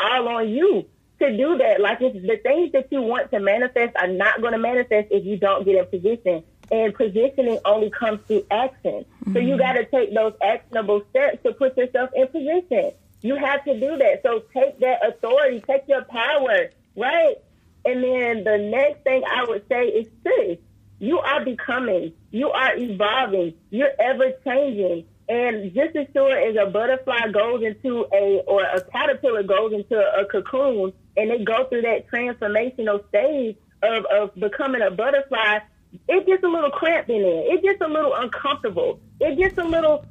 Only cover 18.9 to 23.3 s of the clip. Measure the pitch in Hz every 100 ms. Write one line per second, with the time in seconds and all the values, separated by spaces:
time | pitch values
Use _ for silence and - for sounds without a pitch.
18.9 | 294 262 262 - 247 247 214 - 247 240
19.9 | 220 226 _ - 466 202 170 _ _ _
20.9 | - 208 339 254 285 240 233 - 247 240
21.9 | 180 165 - _ 214 294 - 262 214 240
22.9 | 190 208 254 247